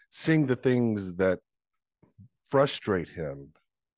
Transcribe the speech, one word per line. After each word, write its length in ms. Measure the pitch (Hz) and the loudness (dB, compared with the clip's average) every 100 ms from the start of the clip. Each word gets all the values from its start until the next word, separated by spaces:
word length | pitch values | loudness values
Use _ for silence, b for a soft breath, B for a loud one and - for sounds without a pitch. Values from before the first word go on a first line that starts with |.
| b | b
seeing 360 | - - 160 135 | -6 0 2 2
the 100 | 123 | 0
things 580 | 131 123 117 104 95 87 | 0 2 0 -2 -4 0
that 220 | 92 90 _ _ _ _ _ _ _ - - _ _ | 0 0 _ _ _ _ _ _ _ -20 -20 _ _
frustrate 580 | 139 143 - - 95 80 | 2 2 0 -2 -2 -2
him 420 | - 78 69 71 _ _ _ _ | -8 -10 -10 -16 _ _ _ _